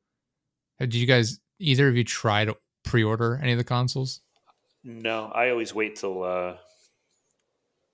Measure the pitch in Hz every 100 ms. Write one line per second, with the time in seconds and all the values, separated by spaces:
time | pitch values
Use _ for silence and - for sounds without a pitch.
0 | _ _ _ _ _ _ _ - 127 117
1 | 120 123 113 - _ - 165 127 139 120
2 | 117 - 113 104 110 107 _ _ - 120
3 | 107 113 117 127 131 120 117 123 127 131
4 | 131 - _ _ _ _ _ _ 123 117
5 | 113 110 110 110 127 120 104 104 107 107
6 | 98 92 90 90 90 90 - _ _ _
7 | _ _ _ _ _ _ _ _ _